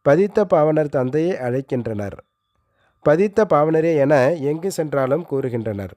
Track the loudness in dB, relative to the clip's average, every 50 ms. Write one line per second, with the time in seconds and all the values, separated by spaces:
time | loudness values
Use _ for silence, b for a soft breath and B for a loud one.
0 | _ 4 4 4 2 0 0 -2 0 2 2 2 2 2 2 0 0 0 -2 -2
1 | -2 0 -2 -2 -2 -2 -4 -4 -4 -4 -4 -4 -4 -4 -6 -4 -4 -6 -6 -6
2 | -8 -8 -10 -14 _ _ _ _ _ _ _ _ _ _ _ _ _ _ _ _
3 | _ 0 2 2 2 0 2 0 2 2 2 2 2 2 2 0 2 2 2 2
4 | 2 4 4 4 4 2 0 0 -2 -4 -4 -4 -6 -6 -6 -6 -6 -4 -2 -2
5 | 0 0 -2 -4 -4 -4 -6 -4 -4 -4 -6 -4 -6 -6 -6 -6 -8 -10 -14